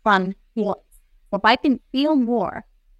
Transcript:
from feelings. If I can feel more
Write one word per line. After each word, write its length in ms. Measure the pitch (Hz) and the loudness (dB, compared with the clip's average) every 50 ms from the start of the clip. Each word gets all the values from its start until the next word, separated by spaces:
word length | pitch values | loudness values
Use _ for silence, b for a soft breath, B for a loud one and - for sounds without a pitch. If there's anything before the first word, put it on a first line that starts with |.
| - | 0
from 300 | 220 202 185 185 190 196 - _ _ _ | 2 2 2 0 -2 -6 -10 _ _ _
feelings. 300 | 226 208 185 185 - _ _ _ _ _ _ _ _ _ _ | -4 -4 -4 -4 -6 _ _ _ _ _ _ _ _ _ _
If 100 | 202 196 - | -6 0 2
I 120 | 214 247 | 2 2
can 240 | 269 - 294 240 - - _ | 2 2 0 0 -2 -4 _
feel 240 | - 262 285 302 311 | -4 -2 0 0 0
more 500 | 269 240 233 240 226 180 - - - - _ _ _ _ _ _ | 0 0 0 -2 -2 -2 -4 -6 -10 -14 _ _ _ _ _ _